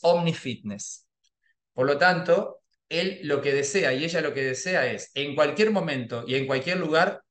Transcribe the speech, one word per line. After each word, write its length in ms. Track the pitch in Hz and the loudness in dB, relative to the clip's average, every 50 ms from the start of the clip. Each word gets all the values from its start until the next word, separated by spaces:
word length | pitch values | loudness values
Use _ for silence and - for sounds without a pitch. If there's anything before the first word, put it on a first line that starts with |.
| - | 2
omnifitness. 1040 | 165 175 170 170 165 160 - - 135 113 - - 104 104 104 - - - - _ _ _ _ _ _ _ _ _ _ _ _ _ _ _ | 2 4 4 2 0 -2 -2 -4 -8 -8 -6 -8 -10 -10 -10 -10 -14 -14 -18 _ _ _ _ _ _ _ _ _ _ _ _ _ _ _
Por 140 | - 127 139 | 0 2 2
lo 100 | 143 139 | 2 4
tanto, 640 | 170 180 180 165 170 - 170 196 220 - - - _ _ _ _ _ _ | 4 4 4 2 2 2 2 2 2 -2 -8 -16 _ _ _ _ _ _
él 320 | 151 165 185 190 196 - - | -4 -2 -2 -2 -4 -6 -4
lo 180 | 147 143 131 | -2 -2 0
que 120 | - 143 139 | 0 0 0
desea 380 | 139 143 - - 196 175 135 | 0 0 0 0 0 2 2
y 120 | 131 131 151 | 0 0 -2
ella 180 | 165 170 170 | -2 -2 -2
lo 140 | 156 147 127 | -2 -2 -2
que 80 | 139 135 | -2 -2
desea 420 | 131 131 131 - 180 185 165 131 | -2 -4 -4 -4 -2 0 0 0
es, 240 | 123 113 101 - - _ | 0 -2 -6 -10 -10 _
en 180 | 139 143 143 131 | -6 -6 -4 2
cualquier 380 | 151 151 143 - - 214 220 | 2 2 2 4 2 2 4
momento 540 | 214 196 170 160 143 127 120 110 127 117 117 - | 4 0 0 -2 -4 -4 -4 -4 -6 -8 -6 -2
y 80 | 127 | -2
en 100 | 139 135 | -2 0
cualquier 320 | 131 139 131 127 170 180 180 | 0 -2 -2 0 -2 -2 -2
lugar, 460 | 175 151 156 160 - 196 196 - - _ | -2 2 4 4 4 2 0 -6 -12 _